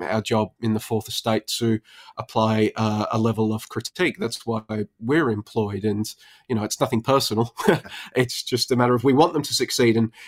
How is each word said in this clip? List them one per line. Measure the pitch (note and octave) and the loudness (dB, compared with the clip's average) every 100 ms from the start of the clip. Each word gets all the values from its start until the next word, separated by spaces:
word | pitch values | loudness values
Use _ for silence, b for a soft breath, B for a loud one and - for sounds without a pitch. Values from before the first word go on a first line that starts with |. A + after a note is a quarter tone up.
our | E2+ G#2+ | -2 -2
job | G2+ A2 G#2 - | 0 0 0 -2
in | A2+ | -2
the | G#2+ | -2
fourth | - A2 - | -2 -4 -4
estate | - A#2 A2 - | -6 -2 -2 -2
to | - A#2 A2 - B B B | -2 0 0 -4 B B B
apply, | A2+ A#2 A2 A2 G#2+ | -6 0 2 4 2
uh, | - A2 G#2+ G#2 | 2 0 0 -2
a | A2+ | 0
level | A2+ G#2+ A2 | 0 0 0
of | A2 - | -2 -6
critique. | A2+ - - F3 - | -10 -8 -2 -2 -2
That's | A#2+ - A#2 | -6 -6 -6
why | A2+ - G#2+ G2+ _ | -6 -6 -8 -8 _
we're | A2+ D#3 C#3 | 0 2 2
employed. | G#2 - A2+ G#2 G2+ | 0 -4 -4 -2 -2
And, | G#2 G2+ A2 - b b b | -2 -2 -4 -8 b b b
you | A2 | -4
know, | |
it's | G#2+ - | -2 -2
nothing | G#2+ A2+ | 0 0
personal. | B2+ C3+ - G#2+ A2+ - - | 2 2 2 0 -2 0 2
<laughs> | E3 - B B - | 2 0 B B -2
It's | B2 - | -2 -4
just | - B2 - | -4 -2 0
a | B2 | 2
matter | B2 | 2
of | B2 | 2
we | C3+ | 4
want | C3 F3 | 4 4
them | E3 | 2
to | D3 | -2
succeed. | - B2+ - A#2+ A2+ | -2 -2 2 4 4
And | A2+ - | 0 -4